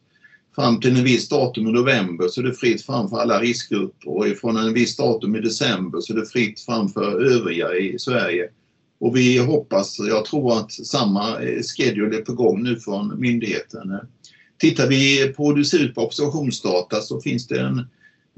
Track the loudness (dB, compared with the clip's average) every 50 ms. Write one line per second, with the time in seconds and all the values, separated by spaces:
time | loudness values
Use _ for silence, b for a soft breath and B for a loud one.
0 | b b b b b b b b b _ _ 0 2 2 2 4 4 4 4 4
1 | 4 4 4 2 2 0 0 2 2 0 0 -2 0 2 2 2 4 4 2 2
2 | 0 -2 -2 -2 -2 -2 0 -2 -4 -4 -2 0 0 0 0 0 -2 -6 -4 -4
3 | -4 -2 -2 -2 0 2 2 2 2 0 -2 -2 -4 -4 -4 -4 -4 -4 -8 _
4 | -10 -6 -2 0 0 0 -2 -2 -2 -2 0 0 0 2 2 2 0 0 0 0
5 | 0 0 0 0 0 -2 -2 0 -2 -2 -2 0 0 0 0 -2 -2 -4 -6 -6
6 | -6 -4 -4 -4 -4 -2 -2 -2 -2 -2 -4 -8 -8 -4 -2 -2 -2 -2 -2 -2
7 | -2 -2 0 2 4 4 4 4 2 -2 -2 -2 -2 -2 -2 -2 -2 -2 -4 -6
8 | -4 -2 -2 -2 0 0 -2 -2 -4 -6 _ _ _ _ _ _ _ _ _ -4
9 | -2 0 2 4 4 4 4 4 4 2 2 0 0 0 0 0 0 -2 -4 -6
10 | -2 0 0 0 0 -2 -2 0 0 2 2 0 -2 -4 -10 -14 -8 -4 -2 0
11 | 2 2 2 0 0 -2 -4 -4 -4 -4 -4 -4 -4 -6 -2 0 0 0 0 0
12 | 0 0 -2 -2 -4 -4 -2 2 2 2 2 2 0 -2 -2 -4 -4 -4 -4 -4
13 | -4 -4 -4 -2 0 0 0 0 0 -2 -4 -4 -6 -10 -12 -12 -10 -8 -8 -10
14 | -10 -14 _ b b b b b b b b 2 2 2 4 4 2 4 4 4
15 | 4 4 4 4 2 0 0 0 2 2 4 2 2 4 2 2 2 0 0 -2
16 | -4 -4 -2 -2 -2 -2 -2 -2 -2 -4 -4 -2 -2 0 0 0 0 -2 -4 -4
17 | -4 -6 -8 -8 -6 -4 -4 -4 -4 -4 -4 -2 -2 -2 -2 -4 -4 b b b
18 | b b b b b b _